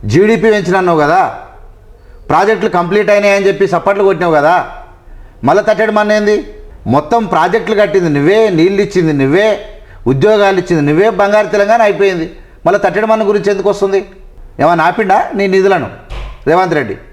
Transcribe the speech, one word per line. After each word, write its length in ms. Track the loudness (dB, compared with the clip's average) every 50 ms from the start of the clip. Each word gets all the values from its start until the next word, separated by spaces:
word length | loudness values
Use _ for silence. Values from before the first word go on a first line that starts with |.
| -6
జీడీపీ 460 | 0 2 2 2 2 2 2 2 2
పెంచినా 280 | 2 2 0 0 -2 0
అన్నావు 200 | 0 0 0 2
కదా, 220 | 2 2 2 2 0 -2 -4 -10 -16 -20 -20 -20 -20 -20 -20 -20 -20 -20 -20 -20 -20 -20 -20 -20 -6 -2
ప్రాజెక్టులు 420 | 0 0 2 0 0 0 -2 -2
కంప్లీట్ 400 | -2 -2 -2 0 0 0 2 2
అయినాయని 360 | 2 2 2 2 0 2 0
చెప్పి 180 | 0 0 0 0
సప్పట్లు 360 | 0 0 -2 0 -2 0 2 2 0
కొట్టినావు 260 | 0 0 0 0 0
కదా, 320 | 2 2 2 2 2 0 -4 -12 -18 -20 -20 -20 -20 _ -20 -20 -20 -20 -20 -20 -6 -2
మళ్ళా 180 | 0 0 2 2
తట్టెడు 300 | 0 0 0 0 0 0
మన్ను 200 | -2 0 0 0
ఏంది? 220 | 0 2 0 0 -2 -2 -8 -16 -20 -20 -20 -20 -14 -6
మొత్తం 380 | -2 -2 -2 0 0 -2 -2 0
ప్రాజెక్టులు 500 | 0 -2 0 0 0 0 -2 -2 -2 0 0
కట్టింది 300 | 0 2 2 0 0 0 0
నువ్వే, 340 | 0 2 2 2 4 2 2 2 2
నీళ్ళు 220 | 2 2 2 0 -2
ఇచ్చింది 300 | 0 0 0 0 0 0
నువ్వే, 360 | 0 0 2 2 2 2 2 0 -2 -6 -16 -18 -20 -20 -20 -20 -8 -2
ఉద్యోగాలు 520 | -2 0 2 2 2 4 4 2 2 2 0 -2
ఇచ్చింది 220 | -2 -2 0 0 0
నువ్వే, 200 | 2 2 2 0
బంగారు 360 | 2 0 0 2 2 0 0
తెలంగాణ 360 | 0 0 0 2 2 2 2 2
అయిపోయింది. 440 | 0 2 2 0 0 0 -2 -6 -8 -10 -18 -20 -20 -20 -4 -2
మళ్ళా 140 | 0 0 2 0
తట్టెడు 220 | 0 -2 -2 0
మన్ను 200 | 0 0 0 2
గురించి 240 | 0 0 0 0 -2
ఎందుకు 200 | -2 0 0 -2
వస్తుంది? 320 | -2 0 -2 -2 -2 -2 -4 -4 -16 -20 -20 -20 -20 -20 -20 -20 -6 -2
ఏమైనా 240 | 0 0 2 2 2
ఆపిండా 340 | 0 0 0 0 0 0 0 0 -2 -4
నీ 120 | -2 -2
నిధులను 420 | 0 2 2 2 2 0 0 -2 -6 -12 -16 -16 -14 -12 -12 -12 -12 -14 -8 -2
రేవంత్ 280 | 0 0 2 2 0 -2
రెడ్డి? 220 | -4 -4 -6 -8 -12 -14 -20